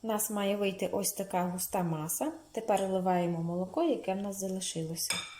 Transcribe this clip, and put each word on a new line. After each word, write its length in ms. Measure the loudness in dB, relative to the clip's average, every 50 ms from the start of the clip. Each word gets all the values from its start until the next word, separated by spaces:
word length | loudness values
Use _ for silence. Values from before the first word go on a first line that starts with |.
У 60 | -2 0
нас 220 | 0 0 0 0
має 260 | 0 0 2 2 2
вийти 320 | 4 2 0 2 0 -2 0
ось 260 | 0 0 0 0 -2
така 300 | -2 -4 0 0 2 2
густа 400 | 2 0 -2 -4 -2 0 0 2
маса. 480 | 2 0 0 -2 -4 -2 -2 -2 -2 -4 -6 -14 -8
Тепер 340 | -6 -6 2 2 4 4 4
вливаємо 580 | 2 0 2 2 4 4 4 4 2 0 0 0
молоко, 400 | -2 0 -2 -2 -2 0 0 2
яке 300 | 2 2 2 0 -2 -2
в 40 | -2
нас 220 | -2 -4 -4 -4
залишилося. 760 | -4 -4 -4 -2 -4 -4 -4 -4 -4 -4 -4 -4 -2 -2 -2 -4 -4 -8 -14 -18